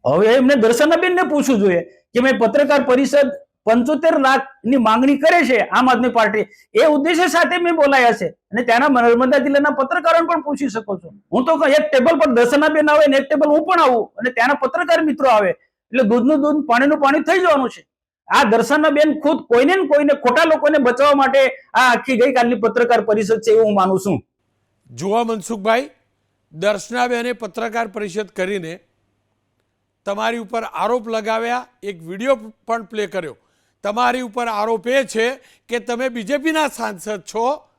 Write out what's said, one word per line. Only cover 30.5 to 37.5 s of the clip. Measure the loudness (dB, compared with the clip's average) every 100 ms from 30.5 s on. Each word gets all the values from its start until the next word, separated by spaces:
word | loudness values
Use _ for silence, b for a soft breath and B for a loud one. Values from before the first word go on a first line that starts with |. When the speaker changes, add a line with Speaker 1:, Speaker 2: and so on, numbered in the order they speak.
| -10
Speaker 2:
આરોપ | -8 -6 -4 -4 -4
લગાવ્યા, | -8 -4 -6 -4 -6 -8 _
એક | -16 -14
વીડિયો | -16 -8 -4 -4 -6 _ -8
પણ | -8
પ્લે | -8 -10 -8
કર્યો. | -8 -10 -16 _ _ _ _
તમારી | -8 -2 -2 -2
ઉપર | -8 -8 -6
આરોપ | -4 -4 -4 -2
એ | -4
છે | -2 -4 -4 -6 b b _
કે | -10
તમે | -6 -6 -6
બીજેપીના | -8 -4 -2 -2 -2 -4
સાંસદ | -6 -10 -10 -10 -10
છો | -8 -4 -4